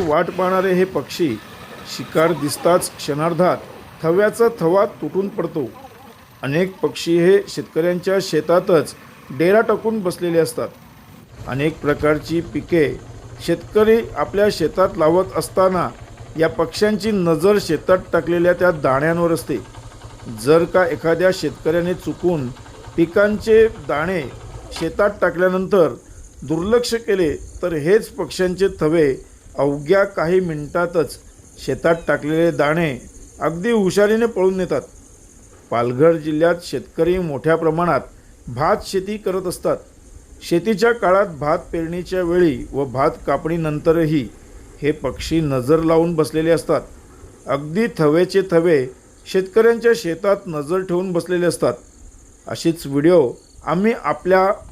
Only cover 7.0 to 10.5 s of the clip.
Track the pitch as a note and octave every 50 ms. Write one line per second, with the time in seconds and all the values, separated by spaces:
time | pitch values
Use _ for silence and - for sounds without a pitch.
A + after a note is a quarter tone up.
7 | - E3 E3+ E3+ E3+ F#3 G3 G3+ G3 - - D#3 - - - D#3+ E3 F3 F3+ F3+
8 | E3+ F#3+ F#3+ F#3+ F#3 - - D3+ D#3 - E3+ F3+ F3+ G#3 F3+ D3+ B2+ - - -
9 | - - - - - - C3+ C3+ E3 F3+ G3+ A3 A3+ A3+ G#3+ - G#3 A3+ A3 A3
10 | F3+ F3+ E3 - F3 F3 E3+ E3 D#3+ D#3